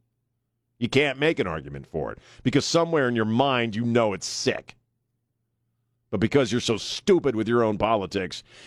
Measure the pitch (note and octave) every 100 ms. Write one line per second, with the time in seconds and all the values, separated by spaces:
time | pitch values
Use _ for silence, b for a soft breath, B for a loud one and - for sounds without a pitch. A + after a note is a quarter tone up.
0 | _ _ _ _ _ _ _ - A#2 C3+
1 | D3 C3 D#3 D#3 G2 D#2+ C#2+ C#2 C2 D#2+
2 | A#1 - B B C3 C#3 - E3 E3+ D#3
3 | B2+ A#2 A2 A#2 C#3 B2 A#2 G#2 A#2 A#2
4 | A2 F#2+ - - C3 - - - _ _
5 | _ _ _ _ _ _ _ _ _ _
6 | _ G#2 A2 C#3+ A#2 A#2 - G#2 - -
7 | - F3 C3+ A2 G#2+ A#2+ A2 G#2+ G#2 A2+
8 | F#2 G2 F2+ - B B